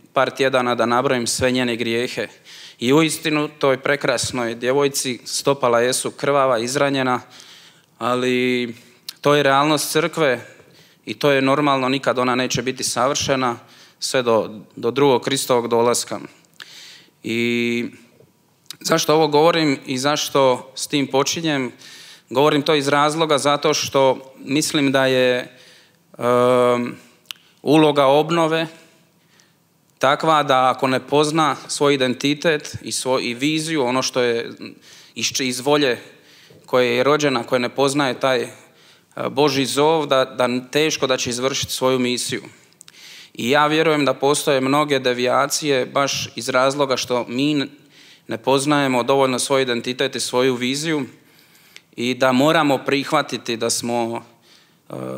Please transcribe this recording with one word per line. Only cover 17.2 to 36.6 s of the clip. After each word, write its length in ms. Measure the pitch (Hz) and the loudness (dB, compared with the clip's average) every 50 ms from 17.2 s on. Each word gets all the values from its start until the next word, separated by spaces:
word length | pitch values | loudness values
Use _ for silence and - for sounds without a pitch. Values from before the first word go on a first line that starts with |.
| - | -8
I 640 | 120 113 117 117 120 120 120 120 120 120 120 117 - - - - _ _ _ _ _ _ _ _ _ _ _ _ - - - | -6 -4 -2 -2 -2 -2 -2 -2 -2 -2 -2 -4 -6 -10 -16 -20 _ _ _ _ _ _ _ _ _ _ _ _ -20 -16 -8
zašto 340 | - 175 160 165 - - 151 | -4 -2 0 0 2 2 2
ovo 140 | 160 160 147 | 2 2 4
govorim 500 | 147 147 156 170 165 165 156 151 135 131 - | 4 4 4 4 4 2 2 0 0 -2 -4
i 120 | - 135 127 | -6 -6 -4
zašto 720 | 131 143 151 147 - - - 143 135 131 123 120 - - - | -2 -2 -2 -2 -4 -2 0 2 4 4 2 0 -4 -10 -12
s 120 | - - | -12 -8
tim 200 | - - 147 135 | -4 -2 -2 -2
počinjem? 640 | 127 - 135 139 - - 175 165 160 147 139 131 117 - - - - - - - - - - _ - | 0 0 0 0 0 -2 -4 -2 -2 -2 -2 -4 -6 -8 -14 -20 -20 -20 -20 -20 -20 -20 -20 _ -4
Govorim 320 | 113 131 143 151 156 147 139 | 0 2 2 4 2 2 2
to 120 | - 160 | 2 0
iz 140 | 147 135 139 | 0 0 0
razloga 500 | 143 143 147 151 151 165 165 156 151 135 | 2 2 2 2 0 0 0 0 0 0
zato 360 | - 147 143 139 - 160 147 | 0 0 0 0 0 0 0
što 580 | - - - - 139 135 131 127 - - - - - | -2 -2 -2 0 2 2 2 2 -2 -6 -18 -20 -16
mislim 540 | - - 135 151 151 - - 156 139 139 135 | -8 -4 -2 -2 -2 -2 0 0 0 2 2
da 140 | 139 135 | 2 2
je, 520 | 131 131 127 127 127 123 123 127 - - - - - - - _ _ _ _ _ _ - - | 2 2 2 2 2 0 -2 -4 -8 -14 -20 -20 -20 -20 -20 _ _ _ _ _ _ -10 -4
em, 800 | 120 123 123 123 123 123 127 123 123 123 120 120 120 123 120 - - - _ _ _ - - _ _ _ _ _ - | -2 0 2 4 4 4 4 4 4 4 2 0 -2 -6 -10 -14 -20 -20 _ _ _ -20 -20 _ _ _ _ _ 0
uloga 440 | - 143 156 156 151 139 143 143 | 2 4 6 6 4 4 4 4
obnove 600 | 135 139 151 151 156 170 170 165 156 160 160 160 156 - - - _ _ _ _ _ _ _ _ _ _ _ _ _ _ _ _ _ _ _ _ _ _ - | 6 6 4 4 2 2 0 2 2 0 0 -2 -4 -8 -14 -20 _ _ _ _ _ _ _ _ _ _ _ _ _ _ _ _ _ _ _ _ _ _ 0
takva 440 | - 131 143 143 - 160 160 151 143 | 2 2 2 2 2 2 4 4 4
da 280 | 139 135 127 127 127 | 4 4 4 4 2
ako 160 | 123 - - | 2 0 0
ne 140 | 131 131 127 | 0 0 -2
pozna 560 | 127 - 143 147 151 151 151 165 156 143 131 - - - | -2 0 2 2 2 2 2 2 2 2 0 -4 -6 -8
svoj 260 | - - 151 143 143 | -4 0 2 2 2
identitet 800 | 139 127 127 120 - - 143 147 147 - 175 151 151 - - - - - | 2 2 0 -2 -2 -2 -2 -2 0 0 0 0 0 -2 -8 -14 -12 -10
i 100 | - 110 | -8 -8
svo-, 280 | - - 131 127 123 | -6 -2 -2 -2 -2
i 140 | 87 123 117 | -2 -4 -4
viziju, 500 | 120 131 151 156 160 156 160 165 151 131 | -2 -2 -2 -2 -2 -4 -4 -2 -2 0
ono 180 | 120 127 131 127 | 0 0 -2 -2
što 180 | - - 131 | -2 -2 0
je 300 | 123 120 117 117 120 123 117 - - 107 - - - - - - - - - | 0 0 0 -2 -4 -8 -12 -14 -16 -18 -18 -20 -20 -20 -20 -20 -20 -18 -10
iz 120 | - 113 | -8 -6
č-, 200 | - - - 139 | -6 -4 -4 -4
iz 140 | 127 123 120 | -4 -4 -4
volje 380 | 123 143 147 151 147 131 117 107 - - - - _ - - - - - - - | 0 2 2 2 2 2 0 -2 -6 -16 -20 -20 _ -20 -20 -20 -20 -20 -20 -20